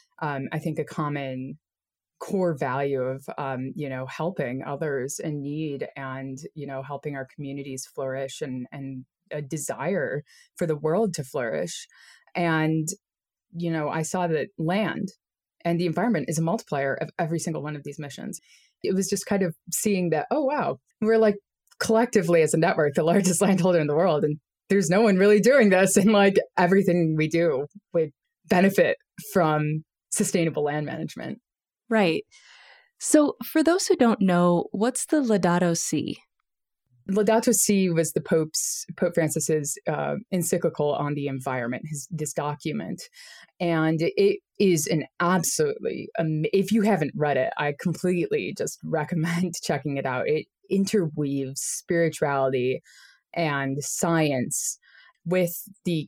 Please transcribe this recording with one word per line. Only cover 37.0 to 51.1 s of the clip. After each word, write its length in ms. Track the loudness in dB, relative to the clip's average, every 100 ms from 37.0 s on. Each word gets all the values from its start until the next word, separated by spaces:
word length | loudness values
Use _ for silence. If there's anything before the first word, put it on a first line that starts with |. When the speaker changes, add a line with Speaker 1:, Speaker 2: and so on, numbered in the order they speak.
| -4
Speaker 1:
Laudato 420 | 0 4 4 4
Si 380 | 2 4 4 4
was 220 | 2 0
the 100 | -2
Pope's, 640 | 2 2 2 -4 -4 -6 -10 -4
Pope 180 | -2
Francis's, 640 | 0 0 -2 0 -2 -2 -6 -6
uh, 280 | -4 -4 -4 -4
encyclical 640 | -4 0 0 0 0 -2
on 200 | 0 -2
the 120 | -2 -4
environment, 580 | -6 -4 -4 -4 -6 -8
his, 220 | -12 -10
this 220 | -8 -6
document. 720 | -4 -6 -6 -6 -6 -8 -12 -14 -20 -20 -20 -20 _
And 380 | -2 0 0 0
it 380 | 0 2 2 2 _ 0
is 280 | 2 2 2
an 180 | -2 -2 _
absolutely, 880 | 0 2 0 0 -2 0 -6 -6 -8 -4
um, 260 | -2 -2 0
if 200 | 0 2
you 100 | 2
haven't 300 | 2 2 0
read 220 | 0 0 0
it, 160 | 0 -2
I 160 | -4 -2
completely 760 | -4 -2 -2 -2 -2 -2 -4 -6
just 220 | -8 -6
recommend 720 | -4 -4 -2 -2 -2 -2 -2 -4
<laughs> 40 |
checking 360 | -4 -4 -2 -4
it 80 | -4
out. 220 | -2 0
It 180 | -2 -4 _ _
interweaves 880 | -2 0 0 -2